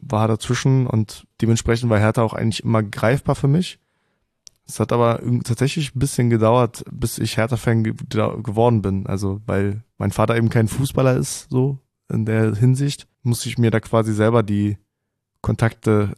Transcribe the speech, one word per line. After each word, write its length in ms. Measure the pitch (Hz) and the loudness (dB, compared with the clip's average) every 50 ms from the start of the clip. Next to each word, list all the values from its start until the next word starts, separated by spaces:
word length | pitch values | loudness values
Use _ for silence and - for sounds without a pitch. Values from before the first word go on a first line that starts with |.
war 260 | - - - 107 110 | -8 -4 -2 0 0
dazwischen 600 | 110 110 107 - - 123 120 - 139 131 131 127 | 0 0 -2 -2 -4 -4 0 0 2 2 2 2
und 400 | 120 - 113 107 - - - - _ _ - | 0 0 -2 -2 -2 -6 -16 -20 _ _ -2
dementsprechend 480 | - 110 113 113 - - 117 113 123 120 | 0 2 2 2 2 0 0 0 0 2
war 80 | 110 104 | 2 2
Hertha 220 | 104 107 110 - 113 | 4 2 2 2 0
auch 100 | 107 - | 0 0
eigentlich 300 | - - 110 107 - - | -2 -2 -2 -2 -2 -2
immer 180 | 117 113 110 107 | 0 0 0 0
greifbar 540 | 101 - - - 110 127 143 - - 139 | -2 -4 -2 0 0 0 0 0 -2 -2
für 100 | - - 139 | 0 2 2
mich. 300 | 143 170 180 - - - _ _ _ _ _ _ _ _ _ _ _ _ _ _ _ _ _ | 2 2 0 -2 -8 -16 _ _ _ _ _ _ _ _ _ _ _ _ _ _ _ _ _
Es 140 | - - - | -10 -6 -4
hat 120 | 110 110 120 | -2 0 0
aber 300 | 120 120 117 117 - - | 2 2 2 0 0 -2
irg-, 220 | 120 123 120 - | -2 -2 -2 -2
tatsächlich 500 | - 117 - 127 139 - 170 147 131 - | -2 -2 -2 -2 -2 -2 -2 -6 -6 -4
ein 60 | 127 | -4
bisschen 280 | 135 143 - - 120 120 | -4 -2 0 0 2 2
gedauert, 560 | 117 110 110 110 117 127 123 110 - - - - | 2 4 4 4 4 4 2 0 -2 -6 -16 -16
bis 280 | - 120 123 113 - - | -10 -6 -6 -6 -4 -4
ich 180 | 113 110 - | -4 -4 -2
Hertha-Fan 480 | - 110 113 127 110 - 123 117 113 110 | -2 -2 0 -2 -2 0 0 0 2 0
ge-, 100 | 110 113 - - - | -2 -4 -6 -8 -6
da 260 | - 107 107 113 - | -2 -2 -2 -2 -2
geworden 480 | - 110 - 101 110 117 120 117 110 95 | -6 -6 -4 0 2 2 4 4 2 2
bin. 240 | 101 95 95 98 | 0 -2 -4 -4
Also, 340 | - 98 95 101 98 98 101 107 | -4 -4 -4 -2 -4 -4 -6 -4
weil 360 | - 98 98 98 101 98 107 - _ _ | -4 -2 0 0 -2 -2 -6 -10 _ _
mein 140 | - 104 101 | -6 -4 -2
Vater 260 | - - 110 110 117 | 0 0 0 0 2
eben 120 | 117 117 113 | 2 0 2
kein 180 | - 120 113 | 2 2 0
Fußballer 500 | 104 - - 135 135 - - 131 131 127 | 0 0 -2 -4 -2 0 0 2 2 2
ist, 300 | 131 143 - - - - - | 0 -2 -4 -6 -10 -10 -4
so 280 | 131 127 127 143 139 131 - _ _ _ _ - | -2 0 0 0 -2 -6 -10 _ _ _ _ -6
in 160 | - 110 110 | -4 -4 -2
der 300 | 110 110 110 110 110 107 | 0 0 2 2 2 2
Hinsicht, 500 | 104 120 127 127 131 143 143 143 - - _ _ _ - | 4 4 4 4 4 0 -2 -4 -6 -12 _ _ _ -4
musste 260 | 123 117 - - 120 | -2 -2 -2 -4 -6
ich 100 | 117 123 | -2 0
mir 120 | 117 113 | 2 2
da 80 | 107 113 | 2 2
quasi 340 | - - - 113 110 110 107 | 0 0 0 2 2 2 2
selber 300 | 104 107 110 117 120 110 | 2 2 4 4 2 2
die 340 | 98 104 101 101 104 104 - _ _ _ _ _ _ _ _ _ _ _ _ | 2 0 0 0 0 -2 -4 _ _ _ _ _ _ _ _ _ _ _ _
Kontakte 720 | - - - - 113 113 - - - 110 107 104 104 101 - | -4 -4 -2 0 0 0 -2 -2 0 2 2 2 2 0 -4